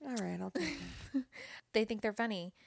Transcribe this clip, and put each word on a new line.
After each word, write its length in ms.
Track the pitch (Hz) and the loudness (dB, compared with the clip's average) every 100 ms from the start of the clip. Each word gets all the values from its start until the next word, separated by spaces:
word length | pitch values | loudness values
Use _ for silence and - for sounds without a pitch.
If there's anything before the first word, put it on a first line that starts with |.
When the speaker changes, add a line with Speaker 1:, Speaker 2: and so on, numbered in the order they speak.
| 294 | -2
Speaker 1:
All 100 | 233 | 0
right, 240 | 180 175 | 0 -2
I'll 100 | 190 | -2
take 260 | 359 320 302 - - - 269 | 0 0 -2 -6 -10 -2 -2
it. 80 | 254 | -2
Speaker 2:
<laughs> 40 | - - - - | -10 -12 -14 2
They 120 | 220 220 | 4 4
think 160 | 220 | 2
they're 120 | 220 | 0
funny. 380 | 208 233 196 175 - | 2 0 0 -4 -10